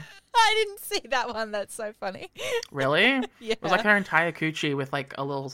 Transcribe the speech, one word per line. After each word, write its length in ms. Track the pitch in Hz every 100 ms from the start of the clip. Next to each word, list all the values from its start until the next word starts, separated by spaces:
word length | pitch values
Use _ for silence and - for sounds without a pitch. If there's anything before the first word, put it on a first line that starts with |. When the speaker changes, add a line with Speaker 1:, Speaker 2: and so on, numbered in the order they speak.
| - 392 _ 466
Speaker 1:
I 240 | 440 440 415
didn't 140 | 403
see 280 | - 403 226
that 240 | 262 233
one. 180 | 220 214
That's 220 | 208 196 -
so 180 | 214 -
funny. 320 | 196 190 359 - 539 466 -
Speaker 2:
Really? 520 | 139 135 156 240 269 233
Speaker 1:
<laughs> 80 | _
Yeah. 140 | 220
Speaker 2:
It 80 | 226
was, 100 | -
like, 100 | 190
her 140 | 208 202
entire 360 | 190 160 170
coochie 440 | - 156 156 151 139
with, 160 | 135
like, 200 | 143 135 -
a 60 |
little, 280 | 139 139 135